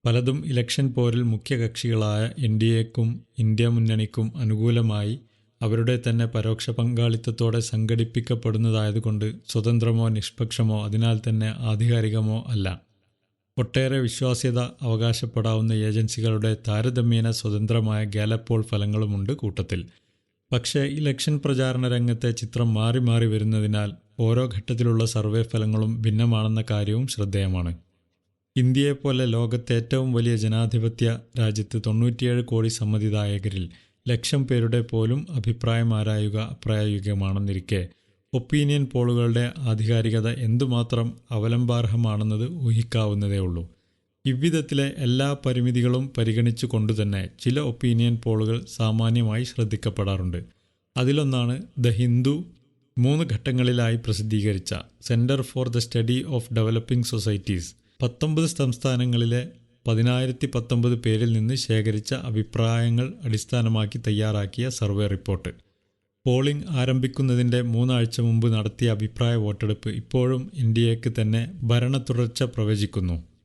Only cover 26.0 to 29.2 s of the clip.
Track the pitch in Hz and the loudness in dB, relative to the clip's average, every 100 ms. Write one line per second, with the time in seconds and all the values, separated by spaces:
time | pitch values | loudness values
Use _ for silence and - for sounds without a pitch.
26 | 110 107 117 113 110 110 110 104 104 110 | 0 2 4 2 2 0 0 0 0 0
27 | 131 - 98 98 95 92 85 82 _ _ | -2 -2 -2 0 0 0 -2 -6 _ _
28 | _ _ _ _ _ 131 127 131 143 139 | _ _ _ _ _ 0 2 4 2 0
29 | 139 127 | -2 0